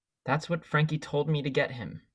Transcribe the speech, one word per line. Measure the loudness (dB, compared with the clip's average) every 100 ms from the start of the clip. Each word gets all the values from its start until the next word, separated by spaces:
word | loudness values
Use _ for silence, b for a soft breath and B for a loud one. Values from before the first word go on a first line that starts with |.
| _ _ -2
That's | 0 0
what | -4 0
Frankie | 2 2 0
told | -2 -2 2
me | 0
to | 2
get | 0 0
him. | -2 -10 -12 -16